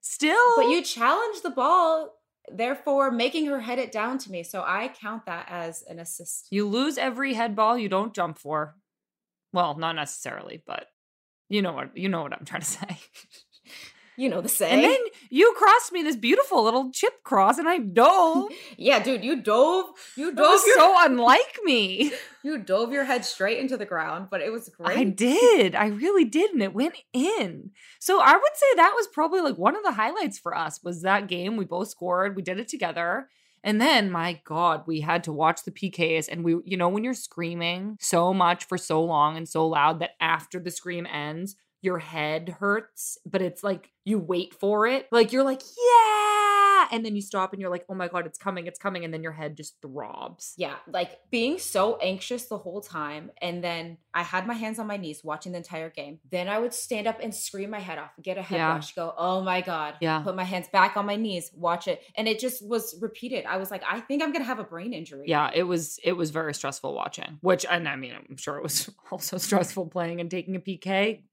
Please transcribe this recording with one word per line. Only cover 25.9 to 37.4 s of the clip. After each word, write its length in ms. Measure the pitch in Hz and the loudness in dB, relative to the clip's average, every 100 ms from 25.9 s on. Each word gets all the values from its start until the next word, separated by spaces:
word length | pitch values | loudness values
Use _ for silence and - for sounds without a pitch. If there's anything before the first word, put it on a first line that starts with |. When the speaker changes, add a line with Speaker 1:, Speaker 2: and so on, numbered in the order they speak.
| 208 311 403 | 0 2 4
Speaker 1:
did, 280 | 262 269 415 | 4 2 2
and 100 | 330 | 2
it 120 | 196 | -2
went 200 | 185 302 - _ | 0 -2 -4 _
in. 600 | 254 311 440 202 156 196 _ - - | -2 0 0 -2 -6 -16 _ -20 -10
So 220 | - 381 | 0 6
I 140 | 269 | 8
would 180 | 302 587 | 8 6
say 120 | 605 554 480 | 4 4 8
that 160 | 349 | 6
was 140 | 466 403 | 6 -2
probably, 320 | - 311 370 | -2 0 2
like, 160 | 311 175 | 0 2
one 160 | 190 | 0
of 80 | 392 | 2
the 80 | 403 | -2
highlights 460 | 214 220 370 311 196 | 0 -2 -2 -4 -6
for 180 | - - | -8 -4
us 220 | 156 - | -6 -8
was 180 | 175 175 | -10 -4
that 240 | 180 202 202 | 0 0 0
game. 300 | 175 185 226 | -6 -4 -4
We 80 | |
both 240 | 165 175 - | -4 -6 -6
scored. 480 | - 175 180 202 196 | -8 -2 0 0 -4
We 60 | |
did 180 | 175 185 | -6 -6
it 80 | 233 | -8
together. 600 | 294 175 165 170 208 269 _ _ _ | -6 -6 -4 -4 -4 -6 _ _ _
And 160 | 196 214 | -2 2
then, 320 | 262 269 202 | 4 4 2
my 280 | 175 170 165 | -2 -4 -6
God, 400 | - 160 175 156 160 | -6 0 2 0 -2
we 140 | 160 | -4
had 240 | 151 175 | 0 -2
to 80 | 170 | -2
watch 320 | 147 156 170 | 0 0 0
the 80 | - | -8
P 180 | - 196 | -8 -8
Ks. 380 | 175 165 160 151 | -2 0 0 -2
And 160 | 170 | -4
we, 100 | 170 165 | 0 0
you 120 | 180 185 | -2 0
know, 120 | 175 | 0
when 120 | 202 | 0
you're 120 | 240 | -4
screaming 840 | 247 - - | -6 -10 -8